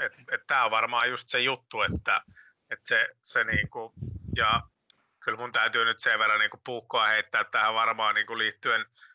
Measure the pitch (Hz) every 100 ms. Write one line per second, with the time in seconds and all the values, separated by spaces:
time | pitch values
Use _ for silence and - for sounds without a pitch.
0 | 123 - 123 - - 139 113 110 113 120
1 | 123 123 - 127 127 127 _ 110 95 82
2 | - 95 - - - _ _ 113 - 113
3 | 117 - - 123 110 107 - 117 113 -
4 | - - - - 110 117 - _ _ -
5 | _ _ - 110 120 117 113 117 117 113
6 | 123 110 107 107 107 - - 117 - 120
7 | 107 107 - 113 104 117 110 110 113 113
8 | 107 107 107 113 110 - 127 113 110 _
9 | -